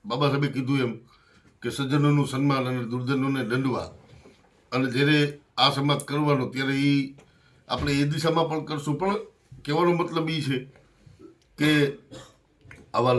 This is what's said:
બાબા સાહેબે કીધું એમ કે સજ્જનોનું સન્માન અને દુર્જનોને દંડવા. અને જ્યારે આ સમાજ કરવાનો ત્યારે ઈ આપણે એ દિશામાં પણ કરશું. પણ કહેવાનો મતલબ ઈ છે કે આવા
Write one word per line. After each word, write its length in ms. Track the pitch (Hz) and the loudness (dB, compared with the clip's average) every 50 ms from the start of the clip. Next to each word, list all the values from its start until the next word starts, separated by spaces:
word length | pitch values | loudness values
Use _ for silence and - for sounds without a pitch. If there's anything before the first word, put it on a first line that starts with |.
| _ | _
બાબા 240 | 104 117 139 147 143 | -6 -2 0 0 2
સાહેબે 200 | 135 143 143 135 | 2 0 -2 -2
કીધું 300 | 120 135 131 123 143 135 | -2 -4 -2 -2 0 0
એમ 180 | 123 120 107 - - _ _ _ _ _ _ - _ _ _ _ | 0 -2 -4 -8 -16 _ _ _ _ _ _ -20 _ _ _ _
કે 80 | - 120 | -8 -8
સજ્જનોનું 580 | - - 135 127 139 147 143 147 147 147 135 - | -6 -6 -4 -2 0 2 4 4 4 2 0 0
સન્માન 400 | 127 131 139 143 139 135 127 127 | -2 0 0 0 0 0 -2 -2
અને 160 | 127 127 120 | -4 -4 -4
દુર્જનોને 600 | 110 120 127 123 123 139 131 135 135 135 131 117 | -4 -6 -6 -2 -2 -2 0 0 -2 -2 -2 -2
દંડવા. 480 | 107 120 135 135 135 117 95 85 82 - - - - - - - - - _ _ _ _ _ _ _ | -2 -2 0 0 0 -2 -2 -6 -10 -16 -20 -20 -20 -20 -20 -20 -20 -20 _ _ _ _ _ _ _
અને 180 | - 127 131 127 | -2 -2 -2 0
જ્યારે 480 | 117 131 143 147 151 151 147 143 - - _ _ _ - | 2 2 4 4 4 4 4 2 -2 -10 _ _ _ 2
આ 120 | 127 139 | 2 2
સમાજ 300 | - 139 139 147 143 - | 2 2 0 0 0 0
કરવાનો 480 | - - 143 147 151 151 143 131 127 - | -2 -4 -2 0 2 2 2 2 0 -4
ત્યારે 240 | 123 131 135 135 | -4 -4 -2 0
ઈ 420 | 139 139 139 143 143 139 135 135 - - - _ _ _ _ _ _ _ _ - | 0 2 2 4 4 2 0 -2 -10 -20 -20 _ _ _ _ _ _ _ _ -6
આપણે 240 | 123 120 - 147 | -4 -2 0 0
એ 120 | 143 139 147 | 2 2 2
દિશામાં 440 | 147 147 147 156 165 165 170 160 156 | 0 0 0 0 0 2 2 0 0
પણ 160 | 160 156 139 | -2 -6 -4
કરશું. 340 | 143 151 139 - 151 147 147 | -6 -8 -6 -4 -4 -4 -2
પણ 160 | 185 196 208 214 - - _ _ _ _ - - - | 0 -2 -2 -2 -6 -10 _ _ _ _ -20 -14 -6
કહેવાનો 280 | 143 147 165 175 175 | -2 0 2 4 4
મતલબ 380 | 170 165 175 170 165 165 156 160 | 2 2 0 -2 -2 -2 -2 -2
ઈ 120 | 160 156 | -2 -4
છે 280 | 127 131 139 123 - - - - _ _ _ _ _ - - _ - - - _ _ _ _ - | -2 -2 -4 -4 -6 -10 -20 -20 _ _ _ _ _ -20 -20 _ -20 -20 -20 _ _ _ _ 0
કે 400 | 147 151 151 147 143 139 - - _ _ - - - - _ _ _ _ _ _ _ - - - - _ - | 2 4 4 4 2 0 -2 -8 _ _ -20 -20 -20 -20 _ _ _ _ _ _ _ -20 -20 -20 -20 _ -2
આવા 180 | 107 120 127 123 | 0 2 4 2